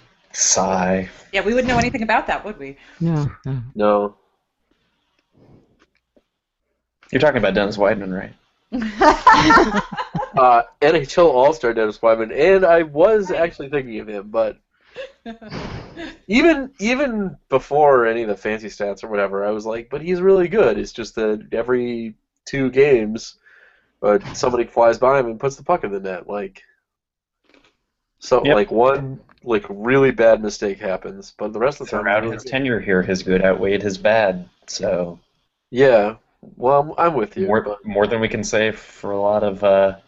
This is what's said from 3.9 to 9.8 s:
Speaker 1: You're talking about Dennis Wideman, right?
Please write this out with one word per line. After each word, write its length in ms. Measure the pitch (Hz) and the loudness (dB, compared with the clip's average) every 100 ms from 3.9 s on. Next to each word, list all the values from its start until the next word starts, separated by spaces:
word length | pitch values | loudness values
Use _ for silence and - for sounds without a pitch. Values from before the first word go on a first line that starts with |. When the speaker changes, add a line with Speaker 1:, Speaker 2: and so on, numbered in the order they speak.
| 104 104 - _ _ _ _ _ _ _ _ _ _ _ _ _ - _ _ _ _ _ _ _ _ _ _ _ _ _ _ _ | 2 -2 -8 _ _ _ _ _ _ _ _ _ _ _ _ _ -20 _ _ _ _ _ _ _ _ _ _ _ _ _ _ _
Speaker 1:
You're 100 | 127 | 0
talking 160 | 147 127 | 2 2
about 160 | 101 | 0
Dennis 240 | 98 101 101 | 0 -2 0
Wideman, 360 | 101 107 95 | -2 -2 -6
right? 1700 | 92 110 - _ _ _ 240 220 208 - - - 349 302 453 - 415 | -8 -10 -18 _ _ _ -8 -8 0 2 4 4 4 6 4 4 -2